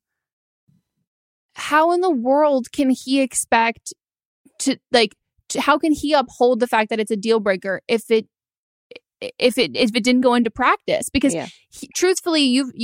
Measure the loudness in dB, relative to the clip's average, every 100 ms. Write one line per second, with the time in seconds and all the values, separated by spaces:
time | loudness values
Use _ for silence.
0 | _ _ _ _ _ _ _ _ _ _
1 | _ _ _ _ _ -14 -2 2 2 2
2 | 0 0 0 2 2 0 -2 -2 0 -2
3 | -2 -2 0 -4 0 0 0 -4 -12 -20
4 | _ _ _ _ _ -8 -4 -4 _ 2
5 | 2 _ _ _ -10 -2 2 2 2 0
6 | 0 0 0 2 2 2 0 0 0 -2
7 | -4 -2 0 0 0 -2 -4 -8 -2 -4
8 | 0 0 -2 _ _ _ _ _ _ -20
9 | _ -16 -14 -2 0 0 -2 0 0 0
10 | 0 2 2 2 0 -2 -2 -2 -2 -4
11 | -2 -2 0 -2 -8 -14 _ -20 -14 -4
12 | -2 -2 -2 0 2 2 -2 -6